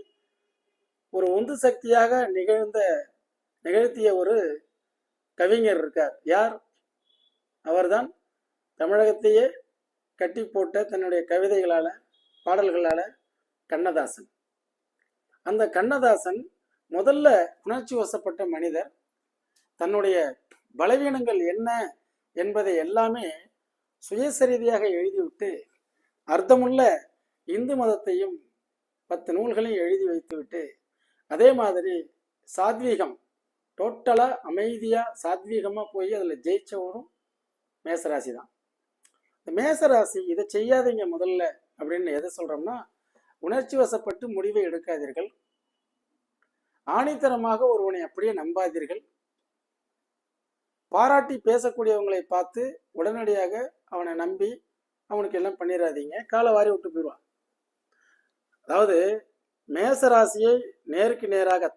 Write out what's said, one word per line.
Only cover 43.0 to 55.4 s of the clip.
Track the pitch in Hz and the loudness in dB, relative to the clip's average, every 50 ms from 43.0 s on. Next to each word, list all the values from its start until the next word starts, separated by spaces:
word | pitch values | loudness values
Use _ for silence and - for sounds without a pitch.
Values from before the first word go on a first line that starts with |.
| _ _ _ _ _ _ _ _ | _ _ _ _ _ _ _ _
உணர்ச்சி | - 175 226 262 254 254 294 | -8 -4 -4 -4 -4 -2 0
வசப்பட்டு | 269 247 - 233 214 - - 175 - 247 240 | 0 0 0 0 -4 -6 -8 -10 -10 -10 -8
முடிவை | 208 190 190 208 208 208 | -6 -4 -4 -2 0 0
எடுக்காதீர்கள். | 196 170 165 165 170 180 165 151 147 139 127 160 185 - _ _ _ _ _ _ _ _ _ _ _ _ _ _ _ _ _ _ _ _ _ _ _ _ _ _ _ _ _ _ _ | 0 -2 -4 -6 -6 -6 -8 -6 -8 -8 -8 -8 -10 -10 _ _ _ _ _ _ _ _ _ _ _ _ _ _ _ _ _ _ _ _ _ _ _ _ _ _ _ _ _ _ _
ஆணித்தரமாக | 135 165 220 269 294 302 - 285 269 254 233 226 226 220 214 254 247 | -4 -2 -2 0 -2 0 0 0 0 2 0 0 0 0 2 2 2
ஒருவனை | 233 208 190 196 190 180 | 2 2 0 -2 -4 -4
அப்படியே | 165 151 _ - 202 226 | -8 -10 _ -4 -2 -2
நம்பாதீர்கள். | 214 175 156 165 170 185 185 175 156 165 151 139 180 220 - _ _ _ _ _ _ _ _ _ _ _ _ _ _ _ _ _ _ _ _ _ _ _ _ _ _ _ _ _ _ _ _ _ _ _ _ _ | -2 -4 -6 -6 -4 -2 -2 -2 -4 -6 -8 -8 -10 -12 -14 _ _ _ _ _ _ _ _ _ _ _ _ _ _ _ _ _ _ _ _ _ _ _ _ _ _ _ _ _ _ _ _ _ _ _ _ _
பாராட்டி | - 190 233 262 285 277 277 - 277 | 2 4 4 6 6 4 2 0 -4
பேசக்கூடியவங்களை | 233 - 220 233 240 233 240 233 247 226 220 214 208 202 196 190 185 | -2 2 2 2 2 0 -2 -4 -2 0 0 2 2 0 -2 -2 -4
பார்த்து | 175 - 180 180 180 180 - 233 247 269 - - _ _ | -2 -2 -2 -2 -2 -4 -6 -8 -8 -8 -8 -12 _ _
உடனடியாக | - - 165 208 220 233 226 208 208 196 185 180 202 226 254 311 - _ _ | -8 -4 -4 -4 -4 -2 -2 0 0 0 0 -2 -4 -6 -8 -10 -12 _ _
அவனை | _ - 175 175 170 165 | _ -8 -8 -6 -6 -6
நம்பி | 165 170 180 - - - 226 247 - _ _ _ _ _ _ _ _ _ - | -6 -4 -4 -4 -2 -4 -4 -4 -8 _ _ _ _ _ _ _ _ _ -6
அவனுக்கு | 208 208 208 185 - | -4 -4 -4 -4 -4
எல்லாம் | 180 | -4